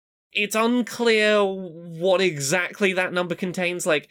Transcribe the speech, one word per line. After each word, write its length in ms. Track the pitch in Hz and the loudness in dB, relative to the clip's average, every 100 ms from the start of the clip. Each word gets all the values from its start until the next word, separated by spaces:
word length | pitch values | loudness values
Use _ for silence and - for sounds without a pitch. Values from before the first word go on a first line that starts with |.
| _ _ _ | _ _ _
It's 220 | - 202 | -4 -2
unclear 880 | 220 233 247 226 - 233 220 214 208 | 0 2 0 -2 -2 2 4 4 4
what 800 | 196 190 185 160 170 160 185 180 | 2 -2 -10 -14 -14 -2 2 4
exactly 720 | 185 147 135 180 175 - 196 | 2 0 -2 0 -2 -2 0
that 180 | 185 185 | 0 -2
number 220 | 180 180 | -2 -2
contains. 540 | 170 185 175 175 175 175 | -4 -4 -2 -4 -2 0
Like, 220 | 151 - | -2 -2